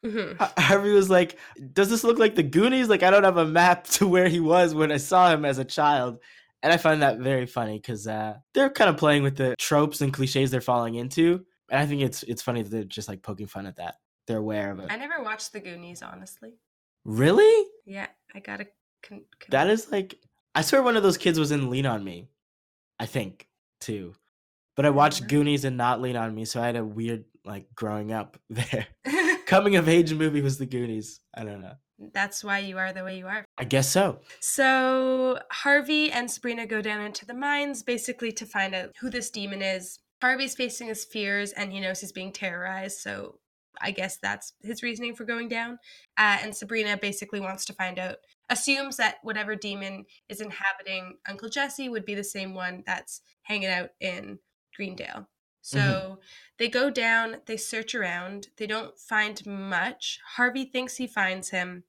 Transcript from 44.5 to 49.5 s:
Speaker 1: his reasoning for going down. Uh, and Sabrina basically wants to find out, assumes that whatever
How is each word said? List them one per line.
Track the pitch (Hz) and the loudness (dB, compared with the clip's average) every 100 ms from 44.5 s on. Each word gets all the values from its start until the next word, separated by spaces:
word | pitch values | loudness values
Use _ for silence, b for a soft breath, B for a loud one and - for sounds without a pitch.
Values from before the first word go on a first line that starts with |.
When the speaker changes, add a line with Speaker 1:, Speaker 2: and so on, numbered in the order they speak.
| _ | _
Speaker 1:
his | 202 226 | -14 -10
reasoning | 247 226 240 233 | -8 -8 -10 -10
for | |
going | 226 233 233 | -8 -8 -6
down. | 226 233 240 b b b - | -8 -8 -12 b b b 2
Uh, | 214 202 | 2 2
and | 214 208 | -2 -10
Sabrina | 202 226 214 202 | -6 -4 -2 -2
basically | 202 202 202 202 | -4 -6 -8 -8
wants | 190 190 - | -8 -8 -10
to | |
find | 202 185 180 | -6 -6 -6
out, | 185 - _ _ _ | -10 -10 _ _ _
assumes | - - 277 277 262 | -4 0 -2 -2 -2
that | 220 - | -2 -2
whatever | 220 214 208 | -8 -6 -4